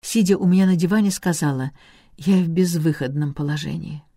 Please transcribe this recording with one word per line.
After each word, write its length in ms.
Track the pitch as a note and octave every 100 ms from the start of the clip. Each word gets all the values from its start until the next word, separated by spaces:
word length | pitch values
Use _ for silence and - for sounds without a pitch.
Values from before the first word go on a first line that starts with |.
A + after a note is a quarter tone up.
сидя 360 | - A3+ F#3 G3
у 80 | F3+
меня 200 | F#3 F#3+
на 100 | F3+
диване, 360 | E3+ G#3+ G3+
сказала: 600 | F#3 F#3 E3 D3+ C3+ C3 - - _ _ -
«Я 260 | D3+ F#3+
в 40 | E3+
безвыходном 840 | E3 F3+ E3+ D#3+ D3 C3 C#3+ D3
положении». 680 | C3+ D3 D3 D3 D3+ D3+ D3+ _